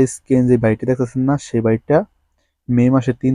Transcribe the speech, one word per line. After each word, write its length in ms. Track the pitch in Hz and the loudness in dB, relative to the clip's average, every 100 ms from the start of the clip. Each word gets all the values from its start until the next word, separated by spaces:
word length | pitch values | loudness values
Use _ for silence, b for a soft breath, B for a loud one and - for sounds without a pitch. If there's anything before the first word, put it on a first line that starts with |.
| 135 | 2
স্ক্রিনে 380 | - - 131 123 | -2 -2 0 2
যে 80 | 123 | 2
ভাইটি 280 | 113 110 127 | 2 -2 -2
দেখতেছেন 360 | 127 123 131 | -2 -2 -2
না, 120 | 131 143 | -2 -2
সেই 220 | - 117 | -4 -2
ভাইটা 380 | 110 113 - 151 214 _ _ _ _ _ - | 0 -2 0 -2 -2 _ _ _ _ _ -4
মে 160 | 120 123 | 0 2
মাসের 260 | 135 127 120 | 2 -2 -4
তিন 140 | 131 | -2